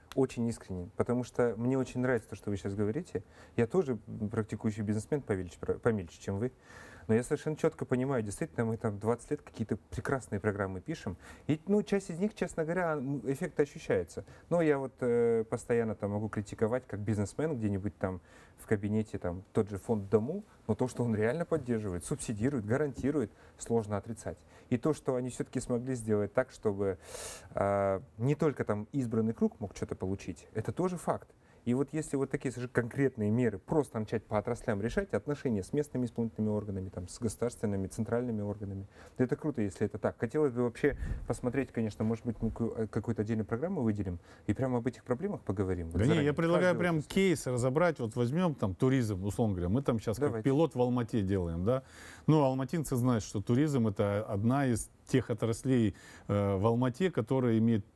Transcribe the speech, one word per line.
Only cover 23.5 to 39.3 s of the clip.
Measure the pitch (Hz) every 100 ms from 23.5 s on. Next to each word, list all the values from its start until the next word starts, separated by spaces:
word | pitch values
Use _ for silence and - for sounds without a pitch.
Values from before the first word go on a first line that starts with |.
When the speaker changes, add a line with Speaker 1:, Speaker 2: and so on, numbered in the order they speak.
| -
Speaker 1:
сложно | - 117 107 101
отрицать. | 113 113 92 - - - -
И | 123
то, | 160
что | 147 -
они | 127 127
все-таки | - 139 127
смогли | - 120 127
сделать | 127 110 104 101
так, | - 127
чтобы, | - 110 98 101 90 - - - - -
а, | - 98 101 98 95 - -
не | 123
только | 147 160 127
там | 117 104 107
избранный | 143 120 113 110
круг | 113 220 -
мог | 101
что-то | - -
получить, | - 95 98 - - -
это | 110 110
тоже | 110 180 175
факт. | - 143 - _ _ -
И | -
вот | 127 139
если | 156 147 135
вот | 139
такие | 147 135
совершенно | 120 123
конкретные | - 117 123 135 - 104
меры | 117 120 98
просто | - 160 127 117
начать | 107 113
по | - 107
отраслям | 107 120 - 104
решать, | 113 - 101
отношения | 104 - 143 135 104
с | 90
местными | 147 147 127 120
исполнительными | - 113 - 107
органами, | 104 104 95 95
там, | - 92
с | -
государственными, | 113 - 117 - 107 98 95
центральными | - 107 117 123 110
органами, | 104 104 101 98 98 - - -
да |
это | 127